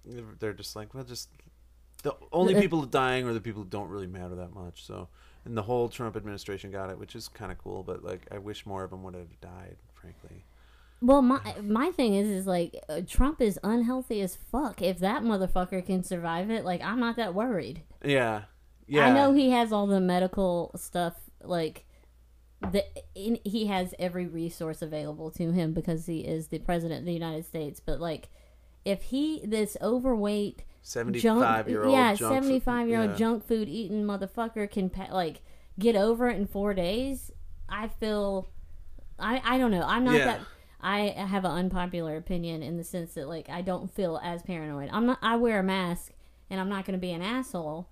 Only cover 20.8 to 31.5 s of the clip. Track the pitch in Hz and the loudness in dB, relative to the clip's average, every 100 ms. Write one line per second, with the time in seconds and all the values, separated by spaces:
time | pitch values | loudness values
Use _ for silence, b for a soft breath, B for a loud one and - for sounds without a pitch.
20.8 | - 180 170 - - - - 170 160 - | -6 -2 -2 -4 -18 -14 -4 -2 -2 -6
21.8 | - b b - - - - - 190 196 | -20 b b -20 -20 -20 -20 -10 -2 0
22.8 | - - - 185 208 233 202 226 208 190 | 0 -6 -16 -8 -2 -2 0 0 2 0
23.8 | 185 - 180 180 175 165 165 - 160 151 | 0 -2 -4 -2 -4 -4 -6 -4 -6 -6
24.8 | 156 151 147 156 160 - 165 180 160 165 | -6 -6 -6 -8 -8 -4 0 2 2 0
25.8 | 160 160 170 160 - 160 156 160 - 170 | 0 -2 -2 -4 -2 -4 -4 -6 0 0
26.8 | 165 151 170 170 165 156 165 160 151 - | 0 -4 -4 -4 -4 -6 -8 -8 -8 -8
27.8 | - - 165 156 - b b b b b | -4 -2 -2 -6 -10 b b b b b
28.8 | 190 190 - 262 311 311 214 220 208 - | -4 -2 -2 0 0 -2 -2 0 0 0
29.8 | 208 247 262 220 208 208 208 - - b | 0 2 2 2 2 0 -2 -6 -16 b
30.8 | - 120 117 120 226 226 240 | -8 -4 -2 4 6 6 6